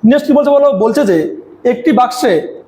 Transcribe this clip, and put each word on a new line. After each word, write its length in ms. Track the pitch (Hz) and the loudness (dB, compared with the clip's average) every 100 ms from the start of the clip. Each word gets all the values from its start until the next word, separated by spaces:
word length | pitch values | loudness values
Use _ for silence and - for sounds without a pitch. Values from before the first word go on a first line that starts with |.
| 220 | 4
নেক্সট 140 | 285 285 | 2 2
কি 40 | 285 | 0
বলছে 120 | 285 285 | 2 2
বলো? 120 | 277 190 | 2 0
বলছে 200 | 220 226 247 | -2 0 0
যে 60 | 170 - - - - 240 | 0 -2 -8 -18 -6 -4
একটি 180 | 247 277 240 | -2 0 0
বাক্সে 320 | 247 - 262 170 165 - | 0 -2 -2 -2 -4 -14